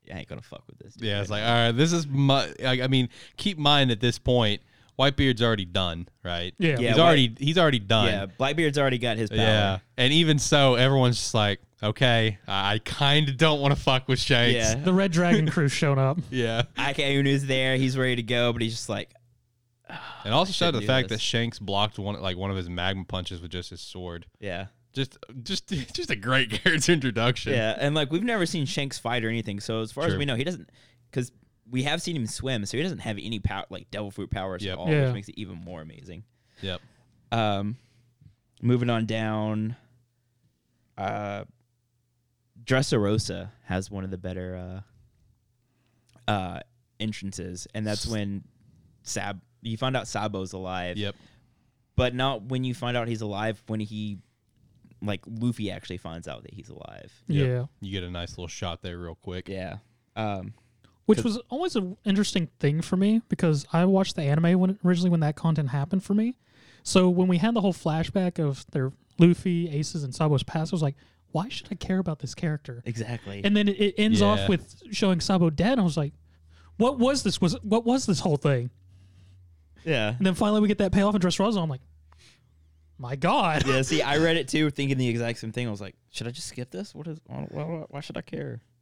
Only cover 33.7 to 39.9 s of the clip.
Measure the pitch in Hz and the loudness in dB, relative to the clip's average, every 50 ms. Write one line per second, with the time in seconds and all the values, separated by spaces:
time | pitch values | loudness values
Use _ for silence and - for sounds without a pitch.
33.7 | 92 92 - _ - 101 107 98 95 - 98 - - 101 92 95 92 90 95 95 | -14 -16 -14 _ -10 -8 -8 -8 -8 -10 -8 -6 -6 -6 -4 -6 -6 -6 -6 -6
34.7 | 92 - 85 165 156 147 135 131 120 101 101 - - - 107 92 95 82 87 90 | -6 -4 -2 0 2 2 2 2 0 -4 -8 -12 -12 -12 -12 -12 -12 -14 -14 -14
35.7 | 90 82 78 80 - - - 87 87 92 107 _ _ _ _ _ _ - - 98 | -14 -14 -14 -16 -18 -18 -18 -16 -16 -18 -18 _ _ _ _ _ _ -12 -8 -8
36.7 | 90 87 _ _ _ _ _ _ _ _ _ _ 117 117 110 107 101 98 101 104 | -8 -8 _ _ _ _ _ _ _ _ _ _ -2 0 0 0 0 0 -2 -4
37.7 | 117 - _ _ _ _ _ _ _ _ - - _ _ _ _ _ _ - 120 | -6 -8 _ _ _ _ _ _ _ _ -20 -20 _ _ _ _ _ _ 0 2
38.7 | 123 123 120 120 117 113 113 107 113 110 110 110 110 107 107 107 107 107 107 110 | 2 2 2 0 0 0 0 -2 -2 -2 -2 -2 -2 -2 -2 -2 -2 -2 -4 -4
39.7 | 120 - _ _ | -6 -10 _ _